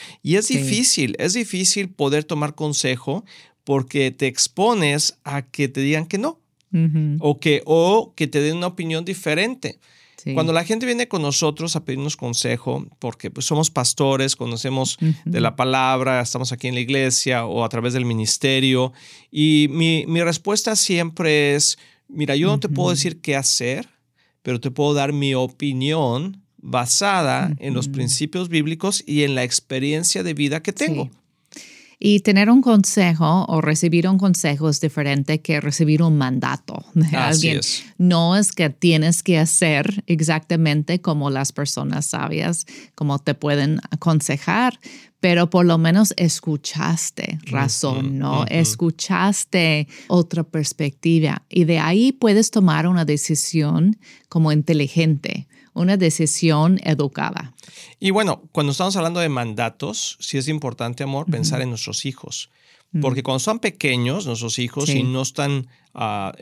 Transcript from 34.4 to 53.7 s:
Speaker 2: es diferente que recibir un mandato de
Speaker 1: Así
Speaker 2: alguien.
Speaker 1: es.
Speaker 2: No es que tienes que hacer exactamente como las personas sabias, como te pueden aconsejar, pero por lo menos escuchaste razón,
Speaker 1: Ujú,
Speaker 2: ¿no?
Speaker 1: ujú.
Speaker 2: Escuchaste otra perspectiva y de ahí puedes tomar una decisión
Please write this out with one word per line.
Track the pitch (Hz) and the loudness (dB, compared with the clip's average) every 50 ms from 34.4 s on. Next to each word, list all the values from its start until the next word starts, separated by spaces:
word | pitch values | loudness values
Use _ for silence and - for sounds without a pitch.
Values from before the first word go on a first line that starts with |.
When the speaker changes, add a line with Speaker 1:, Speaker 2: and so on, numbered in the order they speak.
| - 151 143 139 156 156 | 0 0 0 0 0 0
Speaker 2:
es | 147 - | 0 0
diferente | 165 151 - 156 143 143 143 139 139 151 156 156 - | -2 -2 -2 -2 -2 0 0 0 0 0 -2 -2 0
que | - 147 147 | -2 -2 0
recibir | 147 147 139 - 160 151 151 151 170 | 0 -2 0 2 2 4 4 4 4
un | 165 156 | 4 4
mandato | 143 135 127 127 120 123 131 131 - - - - - - - - | 2 2 0 0 -2 -2 -2 -4 -6 -8 -12 -14 -14 -14 -2 2
de | 170 165 151 | 2 2 2
Speaker 1:
Así | - 131 135 143 160 156 160 160 | 2 0 0 2 2 2 2 0
Speaker 2:
alguien. | 156 147 | 0 -2
Speaker 1:
es. | - - - - - - - - | -2 -4 -6 -6 -8 -12 -2 2
Speaker 2:
No | 180 180 175 165 165 170 185 208 | 2 4 4 4 4 4 2 2
es | 208 - - | 2 0 0
que | - 165 147 | 0 -2 -2
tienes | - - - 170 160 156 156 170 170 - - | 0 2 2 4 4 4 4 2 2 0 2
que | - 170 156 | 2 2 2
hacer | 160 160 - - 180 160 151 160 - - 202 202 - | 2 2 2 2 2 2 2 2 0 -2 -4 -6 -2
exactamente | - 170 156 160 160 156 156 156 - 170 160 160 151 147 151 147 - 175 180 - | -2 -2 0 0 0 0 -2 -2 -2 0 2 2 2 2 0 0 0 -2 -2 -2
como | 180 156 147 143 143 | -2 -2 0 -2 -2
las | 135 135 139 - - | -2 -2 -4 -4 -4
personas | - 143 139 - 127 143 143 151 156 151 | -4 -4 -4 -4 -4 -4 -4 -4 -4 -4
sabias, | - - 147 143 - 156 160 - 170 170 - - - - - - - _ | -4 -4 -4 -4 -4 -2 -2 -2 -2 -4 -4 -6 -10 -16 -20 -20 -20 _
como | - 147 143 139 139 | -6 -2 -2 -2 -2
te | - 151 139 | -2 -4 -4
pueden | - 147 147 143 143 139 151 156 - - - | -2 -2 0 0 0 0 0 -2 -2 -4 -6
aconsejar, | 156 - - 170 160 151 - - 147 143 - 165 190 220 247 247 - - - - - - - _ _ _ | -8 -2 0 2 2 2 2 0 -4 -4 -2 -2 0 2 2 0 -2 -4 -12 -20 -20 -20 -20 _ _ _
pero | - 180 170 170 175 170 | 2 2 4 4 4 4
por | - 180 175 | 4 4 4
lo | 175 165 | 6 4
menos | 165 165 165 175 202 220 196 - | 4 4 4 4 4 4 4 2
escuchaste | - 175 165 - - - 160 151 143 - - - 151 - 165 165 160 - - - - - - - 156 - | 0 0 0 0 -2 -4 -4 -4 -4 -6 -8 -6 -4 -2 0 0 -2 -4 -6 -8 -8 -8 -6 -8 -8 -8
razón, | 139 131 139 139 127 - - - 139 131 135 135 | -6 -2 -2 0 0 0 -2 -2 -2 -2 -2 -2
Speaker 1:
Ujú, | 139 135 | -4 -4
Speaker 2:
¿no? | 135 135 139 139 147 | -2 -2 0 0 0
Speaker 1:
ujú. | - - | 0 0
Speaker 2:
Escuchaste | - 165 165 110 110 - 175 165 160 - - - 185 175 185 202 196 - - - - 180 165 160 151 151 147 - - - - - | 2 2 2 0 0 0 -2 -2 -2 -4 -4 -2 0 2 2 2 0 0 -2 -2 0 2 4 4 2 2 -2 -4 -8 -16 -4 2
otra | 180 175 165 170 170 165 156 | 2 2 4 2 0 -4 -4
perspectiva | - - 160 143 - - - 156 143 - _ - 165 165 160 156 - 139 - - _ | -2 -2 -2 -2 -4 -4 -4 -4 -4 -4 _ 0 2 4 4 4 2 -2 -4 -8 _
y | - 180 170 | 2 2 4
de | 156 170 160 | 4 4 2
ahí | 151 160 180 214 240 269 262 | 2 2 4 4 4 4 2
puedes | - 240 214 196 214 220 - | 2 2 4 4 4 4 2
tomar | - 220 190 170 151 151 156 | 2 4 4 4 4 4 2
una | 180 185 170 160 | 2 2 2 2
decisión | 147 151 147 - - 156 - - - - 160 147 147 | 2 0 -2 0 -2 -2 -2 -2 -2 0 0 0 2